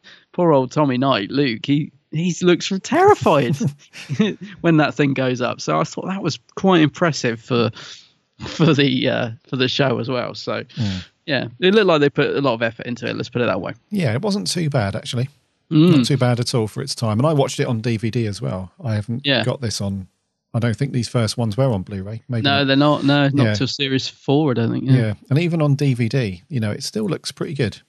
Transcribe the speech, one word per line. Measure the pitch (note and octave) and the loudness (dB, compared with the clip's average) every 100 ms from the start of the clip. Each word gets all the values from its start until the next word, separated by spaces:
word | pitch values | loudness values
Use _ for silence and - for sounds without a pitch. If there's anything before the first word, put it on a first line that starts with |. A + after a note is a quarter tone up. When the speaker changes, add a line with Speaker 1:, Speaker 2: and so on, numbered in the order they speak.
| - - _ | -20 -20 _
Speaker 1:
poor | - F3 | 0 4
old | C#3 B2+ | 4 2
Tommy | D3+ C#3+ B2 | 0 2 2
Knight, | C3+ A2+ G2+ | 2 0 0
Luke, | C#3 C#3 A2+ - | 0 0 -2 -2
he, | D3 D3 - _ | -2 -2 -10 _
he | D3+ F3+ D#3+ | -4 -2 0
looks | F3+ E3+ - F#3+ | 2 2 0 -6
terrified | - D#4 G4 G4 G#3+ D3 D#3 C#3+ | -2 4 4 4 4 2 2 -2
<laughs> | F#3 - _ - - C#3 G#3 - G3 - | -4 -6 _ -20 -6 -2 -2 -2 -12 -2
when | E3+ D#3 | 2 4
that | C3+ | 2
thing | C3+ C#3+ | 2 0
goes | C3+ C3 A#2+ | 0 -2 -2
up. | A#2 G#2+ | -2 -4
So | - D#3 | -2 0
I | |
thought | D#3+ - F3 | -2 -4 -8
that | F#3+ | -6
was | E3+ - _ | -6 -6 _
quite | - F#3+ F3 | -2 2 4
impressive | D3+ - E3+ C3+ B2 A2+ | 4 2 -2 0 -4 -4
for, | - A#2+ A#2 - - - _ _ _ _ | -2 0 0 -4 -14 -20 _ _ _ _
for | - - D#3+ | -12 0 4
the, | C#3+ C#3 C3 B2 | 4 2 2 0
uh, | A2+ A#2+ A#2 _ | -2 -4 -8 _
for | B2+ | -2
the | B2+ | -2
show | - C3 A#2 | 0 0 -2
as | A#2+ | -4
well. | B2 G#2 | -6 -6
So | F#2 - G#2+ | -8 -8 -8
Speaker 2:
Mm. | - - G#2 F#2 - _ - | -8 -6 -4 -4 -10 _ -4
Speaker 1:
yeah, | B2+ A#2+ - | -4 -4 0
it | F3+ | 2
looked | A3 F#3+ | 4 4
like | D#3 | 4
they | C#3+ | 4
put | - A2+ | 2 0
a | G#2+ | 0
lot | C#3 | 0
of | A#2 | 0
effort | A2+ A2+ B2+ | -2 -4 -8
into | A#2 A#2 | -6 -6
it. | A2 | -6
Let's | - | -6
put | A#2+ | -2
it | A2 | -2
that | F#2+ | -2
way. | - - _ | -6 -10 _
Speaker 2:
Yeah, | G#3 C3+ | -2 0
it | G#2 | 0
wasn't | G#3 G3+ F3 | -2 -4 -4
too | F3 D#3 | -2 -2
bad, | C#3+ G2 - | 0 -2 -4
actually. | - A#2+ C3 _ _ _ _ | -6 -4 -4 _ _ _ _
Speaker 1:
Mm. | D#3+ F3 D3+ | 4 6 6
Speaker 2:
Not | A#2 | 4
too | C3 | 2
bad | B2 A#2+ | 2 2
at | A#2 | 0
all | B2 G#2+ | 0 -2
for | B2+ | -4
its | C#3 | -8
time. | - A2+ G#2+ | -4 0 2
And | D3+ | 2
I | |
watched | D#3 - - | 2 0 0
it | B2+ | -2
on | A2+ | -2
D | A#2+ A2 | -2 -2
V | A2+ | -2
D | A#2+ A2 | -2 -4
as | F#2+ | -4
well. | C3 F#2+ F#2 - | -6 -6 -10 -10
I | C3 | -4
haven't | G#2+ G#2 A#2 C#3+ | -4 -4 -4 0
Speaker 1:
Yeah. | B2 | 0
Speaker 2:
got | A#2+ - | 0 -4
this | A2+ - | -6 -4
on. | G2+ G2 F2+ _ _ _ _ | -6 -6 -10 _ _ _ _
I | A#2 | -2
don't | A#2 | -2
think | G#2 C#3 | -2 -2
these | C3 A2+ | -4 -2
first | B2 A2 - | -2 -2 -2
ones | A2+ G2+ | -4 0
were | C3+ | 0
on | G2+ | 0
Blu-ray. | F2+ G2 G2 A2+ - | -4 -10 -10 -12 -6
Maybe | A#2 | -2
Speaker 1:
No, | C#3 C#3 | 0 0
Speaker 2:
not. | C#3 | 2
Speaker 1:
they're | C3+ | 2
not. | D3 D3 | 2 2
No, | C#3 C#3+ C#3 | 2 4 2
not | C#3 | 2
Speaker 2:
Yeah. | A2+ | 2
Speaker 1:
till | G#2 B2+ | 2 -2
series | - C#3 C3 - | -2 -2 -2 -4
four, | - - C#3 D3+ | -8 0 2 2
I | |
don't | A#2 A2+ | 0 0
think. | A#2+ C3 | -2 2
Yeah. | C3 | 2
Speaker 2:
Yeah. | A2 G#2 - | 2 -4 -2
And | C3+ | 0
even | F3 E3 | 2 2
on | D3 | 2
D | C#3 C#3+ | 2 2
V | B2 A2+ | 0 0
D, | C#3 G#2+ F2 - | 0 -2 -6 -8
you | B2 | -4
know, | G#2+ | -2
it | - | -4
still | - G#3+ | -6 -6
looks | G#3 - - | -4 -4 -8
pretty | - E3 | -10 -8
good. | D3 G#2+ - | -2 -4 -4